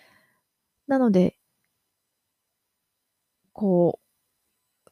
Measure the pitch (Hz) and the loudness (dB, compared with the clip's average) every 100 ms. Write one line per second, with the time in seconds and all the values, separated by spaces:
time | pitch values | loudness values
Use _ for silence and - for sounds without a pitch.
0 | _ _ _ _ _ _ _ _ - 269 | _ _ _ _ _ _ _ _ -6 -2
1 | 247 190 180 - _ _ _ _ _ _ | 0 2 0 -4 _ _ _ _ _ _
2 | _ _ _ _ _ _ _ _ _ _ | _ _ _ _ _ _ _ _ _ _
3 | _ _ _ _ _ - 202 175 170 - | _ _ _ _ _ -8 -2 0 0 -2
4 | _ _ _ _ _ _ _ _ _ | _ _ _ _ _ _ _ _ _